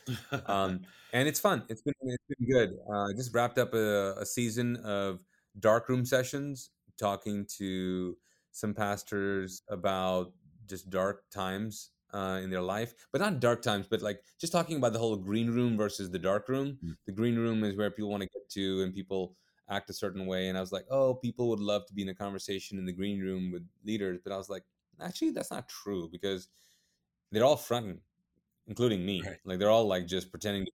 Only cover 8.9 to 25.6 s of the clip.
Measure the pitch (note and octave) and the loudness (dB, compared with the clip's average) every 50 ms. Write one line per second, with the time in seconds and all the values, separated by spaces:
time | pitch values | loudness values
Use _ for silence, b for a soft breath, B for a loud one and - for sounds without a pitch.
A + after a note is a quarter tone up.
8.9 | G2+ G2+ - - G#2+ G2+ G2 G2 G2 G2 F#2+ F#2 F#2 - - - G#2 F#2 F2 G2 | -2 -4 -4 -4 -2 -2 0 0 0 -2 -2 -6 -8 -12 -10 -10 -6 -2 0 0
9.9 | F#2+ F#2 F#2 F#2 F#2 F#2 F2+ F2+ - _ - - - - - - F#2+ F2 - F#2+ | 0 2 2 2 2 0 0 -4 -8 _ -20 -20 -20 -20 -14 -12 -12 -12 -8 -4
10.9 | F2+ F#2 F#2 G2 G2+ - - - - G2+ F#2+ F#2 F#2+ G2 G#2+ A2+ A2 - - - | 0 0 0 0 -2 -4 -10 -10 -6 -4 -2 -2 -2 -2 -4 -6 -8 -10 -14 -16
11.9 | _ _ _ _ - G2+ F#2+ F#2+ F#2+ F#2+ F#2+ F#2 F#2 F#2 F2+ F#2 G2 G#2+ A#2 A#2 | _ _ _ _ -6 -4 -2 -2 -2 -2 -2 -2 -2 -2 -2 -2 -2 -2 -4 -6
12.9 | - B B B - C#3 G3 G#3+ F3+ C3 A#2+ A#2+ A#2+ A2+ - A#2+ G#2 G2 F#2+ - | -8 B B B -2 0 0 0 2 4 4 4 4 4 2 0 0 0 0 0
13.9 | A2+ G2+ F#2+ G#2 G2+ - b b b b - E3 - F3 E3 - E3+ C#3+ B2 A#2 | -2 -2 0 -2 -4 -6 b b b b -4 0 2 2 2 0 0 2 2 2
14.9 | A2 A#2 A#2 A2+ G#2+ G2+ F#2 F#2+ G#2 A2+ A#2 A#2 A#2 B2 B2 A#2+ A2+ G#2 G#2+ G2+ | 4 2 2 2 0 0 -2 0 0 2 2 2 4 4 4 4 4 2 0 0
15.9 | - - G2+ F2+ F2+ F#2 E2 F#2+ G2 G#2 G#2+ - C3 C3+ C#3 C#3+ C#3 A#2+ - E2 | -2 -4 -4 -4 -2 0 2 2 2 2 0 0 -2 -2 -2 -4 -6 -8 -8 -10
16.9 | D#2+ - _ - F#2+ G2 A2+ A#2+ A#2 A#2 A#2 A#2 A2+ A2 G#2+ G#2 G2 G2+ G#2+ G2+ | -10 -10 _ -6 -2 2 2 4 4 4 2 2 2 2 2 0 0 0 0 -2
17.9 | G2 - G#2 G2+ G#2 G2+ G2 F#2 - - - - - G2+ G2 F#2+ F#2+ F#2+ F#2+ F#2 | -2 -2 -4 -4 -2 -4 -4 -6 -8 -12 -12 -8 -4 -2 0 0 2 2 0 0
18.9 | F#2 G2 F#2 - G2 F#2+ F#2 F2+ b b b b b b b - G2+ G2+ - - | -2 -6 -6 -4 -2 -2 -2 -4 b b b b b b b -6 -6 -6 -6 -6
19.9 | F#2+ - - G2 F2+ F#2+ F#2+ F#2 F#2 F#2 F#2 F#2 F#2 F#2+ F#2 F2+ G2 F#2 - - | -8 -6 -4 -4 -4 -4 -4 -2 -2 0 0 0 -2 -2 -4 -4 -6 -6 -4 0
20.9 | C3 C#3 C3+ C3 B2+ B2+ - A#2+ A2+ - B2 A#2+ A2+ G2+ G#2 G2+ G#2 G#2 G2 - | 2 4 4 4 2 0 -2 -4 -2 0 0 0 0 0 0 0 0 0 -2 -4
21.9 | G2 G2+ G2 F#2+ F#2+ - G#2 G2+ G2 F#2+ - - G2 F#2+ - - G#2 F#2+ F#2 F#2 | -6 -6 -4 -4 -4 -6 -6 -6 -6 -6 -6 -6 -6 -6 -6 -8 -8 -6 -4 -4
22.9 | F2 F2+ F#2+ G2+ G2+ G2 F#2+ F#2+ F#2+ F#2 F#2 F2+ F2+ F2 F2 F#2 _ _ - G#2 | -4 -2 -2 -2 -2 -2 -2 -2 -2 -2 -2 -4 -4 -6 -10 -14 _ _ -6 -4
23.9 | A2 G#2+ G2+ F#2+ F2+ F2+ - G2 G2 G2 F#2+ - G2 F#2 - _ _ _ _ _ | -2 0 0 -2 -4 -4 -6 -6 -6 -6 -6 -8 -10 -10 -12 _ _ _ _ _
24.9 | _ D#3 D#3+ F3 F3+ - D#4+ D#4+ B3 - - - - - | _ -12 -10 -8 -4 -2 0 0 0 -2 -4 -6 -6 -8